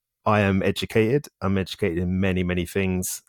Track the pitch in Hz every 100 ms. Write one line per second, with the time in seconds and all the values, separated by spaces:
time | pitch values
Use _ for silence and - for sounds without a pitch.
0 | _ _ - 107 98 95 90 - 95 117
1 | 110 143 - - 95 95 92 - 101 82
2 | 90 92 98 92 90 90 85 98 95 92
3 | 90 -